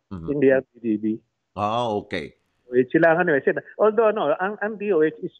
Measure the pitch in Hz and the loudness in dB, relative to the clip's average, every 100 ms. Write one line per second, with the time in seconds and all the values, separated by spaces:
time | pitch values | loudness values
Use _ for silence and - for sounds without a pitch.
0 | _ 92 82 147 135 135 131 120 117 107 | _ -12 -8 0 2 2 0 _ -4 -2
1 | 107 113 _ _ _ - 104 117 120 104 | -2 -6 _ _ _ -6 -4 -2 -2 -4
2 | - 92 69 _ _ _ - 123 127 160 | -4 -8 -10 _ _ _ -4 0 2 4
3 | 165 160 180 139 165 160 - - 208 214 | 4 4 2 0 0 -2 -4 0 0 4
4 | 220 214 151 151 185 208 208 214 208 175 | 2 2 -2 -2 -4 -6 -8 -6 -2 2
5 | 156 156 180 _ | 0 -2 -12 _